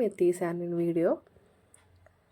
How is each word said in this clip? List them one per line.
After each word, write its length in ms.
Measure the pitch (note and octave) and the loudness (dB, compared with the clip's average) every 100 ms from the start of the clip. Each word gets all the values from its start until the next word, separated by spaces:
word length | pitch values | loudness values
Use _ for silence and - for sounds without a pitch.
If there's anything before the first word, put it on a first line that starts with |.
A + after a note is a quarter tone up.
ఇది 140 | A3 - | 0 2
తీశాను 420 | F3 F3+ E3+ F3 | 2 2 -2 -4
నేను 180 | F3 E3+ | -4 -2
వీడియో. 340 | E3+ E3+ F3 D#4+ - _ _ _ _ _ _ _ _ _ _ | 0 2 2 0 -6 _ _ _ _ _ _ _ _ _ _